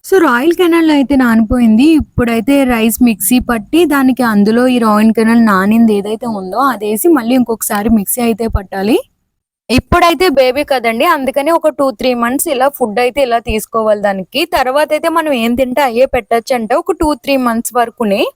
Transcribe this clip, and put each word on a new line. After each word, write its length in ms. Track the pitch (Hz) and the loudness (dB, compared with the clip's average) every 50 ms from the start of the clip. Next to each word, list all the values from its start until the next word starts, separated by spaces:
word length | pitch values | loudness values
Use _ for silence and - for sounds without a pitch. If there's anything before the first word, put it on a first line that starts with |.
| _ - | _ 2
So 120 | 381 381 330 | 2 2 4
రాయల్ 300 | 285 240 240 269 339 339 | 2 2 2 2 0 2
కెనాల్ 380 | - 370 339 330 339 330 311 | 2 2 2 2 2 2 2
అయితే 240 | 302 285 269 220 285 | 2 2 2 2 2
నానిపోయింది. 680 | 262 254 240 226 226 226 208 254 247 240 220 214 220 269 | 2 2 2 2 2 2 0 0 2 4 4 4 4 4
ఇప్పుడైతే 800 | 320 330 294 - - _ - 247 233 226 226 208 277 277 277 269 | 4 4 2 0 -2 _ -4 -2 -2 -2 -2 0 2 2 2 2
రైస్ 400 | 254 247 220 220 233 220 - 247 | 0 0 0 0 -2 0 2 0
మిక్సీ 360 | 233 220 - - - 247 254 | 0 0 -2 -2 0 0 0
పట్టి 460 | - - 240 226 202 - - 320 359 | 0 -2 -4 -4 -4 -2 0 0 2
దానికి 380 | 294 294 277 269 262 247 - 247 | 2 2 0 2 0 0 0 0
అందులో 440 | 233 214 202 202 214 226 240 247 | 0 2 2 2 2 2 2 2
ఈ 120 | 262 247 247 | 2 0 0
రాయల్ 340 | 226 220 208 208 214 226 214 | 2 2 2 4 2 2 2
కెనాల్ 320 | 226 220 220 233 233 226 | 2 2 2 4 4 4
నానింది 480 | 220 202 185 190 202 220 233 233 220 208 | 4 2 2 2 2 2 4 4 2 2
ఏదైతే 340 | 202 196 208 220 220 - | 0 -2 -4 -8 -6 -6
ఉందో 300 | 233 214 196 190 185 190 | -8 -8 -8 -8 -6 -4
అదేసి 500 | 226 269 269 240 220 214 208 220 208 - | -2 -2 -2 -2 -4 -4 -4 -4 0 0
మళ్ళీ 280 | 349 330 262 226 226 254 | 0 0 2 0 0 2
ఇంకొకసారి 540 | 262 240 - 226 214 - - 220 202 208 233 | 2 2 0 -2 -6 -6 -6 -4 -4 0 0
మిక్సీ 320 | 226 220 190 - - 247 | 0 0 0 -4 -4 -2
అయితే 260 | 240 233 226 190 233 | -2 -2 -2 -2 -4
పట్టాలి. 520 | 226 - 208 196 - 190 196 190 208 262 427 - _ _ _ _ _ _ _ _ _ _ _ _ - | -4 -4 -6 -6 -6 -6 -4 -2 0 0 -2 -2 _ _ _ _ _ _ _ _ _ _ _ _ -2
ఇప్పుడైతే 600 | 226 254 - _ - 349 349 339 339 262 370 370 | -2 -2 0 _ 0 2 2 2 2 2 0 2
బేబీ 340 | 269 269 254 254 247 285 294 | 2 2 2 2 0 -2 -4
కదండి, 420 | - 285 254 220 233 226 226 294 | -2 -4 -2 -2 -2 -2 0 0
అందుకని 460 | 349 330 294 262 254 - 285 277 311 | 0 0 0 -2 -4 -4 -2 -2 0
ఒక 160 | 339 320 320 | -2 0 0
టూ 240 | 311 277 - 277 269 | -2 0 0 -2 -2
త్రీ 220 | 226 - 247 254 247 | -2 -2 -2 -2 -2
మంత్స్ 340 | 240 233 240 254 285 - | 0 -2 -2 -2 -4 -4
ఇలా 220 | 339 285 240 262 285 | -4 -2 0 -2 -2
ఫుడ్ 300 | - - 254 214 202 247 | 0 -2 -6 -4 -2 -2
అయితే 220 | 247 247 - 285 | -2 -2 0 -2
ఇలా 180 | 277 240 233 233 | -2 0 -2 -4
తీసుకోవాలి 600 | 226 - 214 214 - _ - 226 220 214 208 208 | -4 -4 -6 -6 -6 _ -4 -2 0 0 0 0
దానికి. 440 | 202 202 196 190 185 _ - 262 339 | -2 -4 -4 -4 -8 _ -6 -6 -4
తర్వాత 420 | 330 370 311 262 254 262 294 311 302 | -2 -2 -2 -2 0 0 -2 0 0
అయితే 180 | 302 302 320 330 | -2 -4 -2 -2
మనం 240 | 320 330 320 311 277 | -2 -2 -2 -2 -2
ఏం 220 | 240 226 233 247 | -2 -2 -2 0
తింటే 260 | 247 262 254 247 294 | 0 -2 -2 0 -2
అయ్యే 240 | 285 254 226 233 262 | -2 0 2 0 0
పెట్టచ్చు 500 | 262 - 247 208 _ 233 233 226 - - | 0 0 -6 -4 _ -4 -4 -2 -2 -4
అంటే 200 | 247 226 196 247 | -4 -2 -2 -2
ఒక 160 | 320 339 - | -2 -2 -4
టూ 220 | 349 - 330 302 302 | -4 -2 -2 -2 -2
త్రీ 240 | 247 - 269 277 | -4 -4 -2 -2
మంత్స్ 380 | 269 254 240 226 226 - - 220 | 0 0 -2 -2 -4 -6 -4 -2
వరకునే. 500 | 247 233 233 - _ 247 208 196 220 359 539 _ | -2 -2 -2 -4 _ -2 -2 0 -2 -2 -4 _